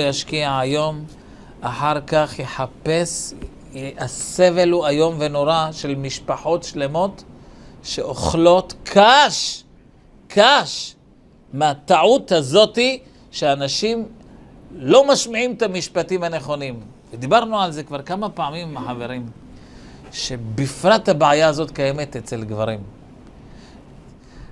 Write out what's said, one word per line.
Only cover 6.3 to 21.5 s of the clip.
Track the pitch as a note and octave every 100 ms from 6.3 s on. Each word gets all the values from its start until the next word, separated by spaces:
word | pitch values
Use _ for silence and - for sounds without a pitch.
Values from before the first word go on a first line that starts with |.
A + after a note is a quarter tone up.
| C3 D3+ E3+
שלמות | - D3+ C#3 D3+ G3 - - - - - - -
שאוכלות | - - - C3 D#3+ E3 E3+ F#3 F#3 -
קש, | - G3 G#3+ C4+ C4+ - - - - _ _ _ _ _ -
קש, | G3+ A3+ F#4 F3 - - - _ _ _ _ _
מהטעות | C3+ D3+ C#3 - F3 F#3 C4+ -
הזאתי | F3 C3+ F3 G#3+ A#3 B3 B3+ - - -
שאנשים | - D3+ C#3 C#3 - G#3+ A3+ A3 - - - - - - F3+
לא | C3 A#3 C#4
משמיעים | C4+ A#3 A3+ B3
את | A3
המשפטים | G#3+ F#3 - F3+ D#3+ F#3
הנכונים. | E3+ E3 C#3 D3 C#3 A#2 G#2 - -
ודיברנו | A#2 C3 A3 A3+ A3
על | F#3
זה | D3+
כבר | C#3+ C#3+
כמה | C#3 F#3+ G#3
פעמים | - D3 E3 E3
עם | C#3
החברים, | B2 A#2+ A#2+ B2+ A#2 - - - - - - - -
שבפרט | - - B2+ A2 A2 C3+ - F3 A3 G#3
הבעיה | D#3 D3+ D3
הזאת | D#3+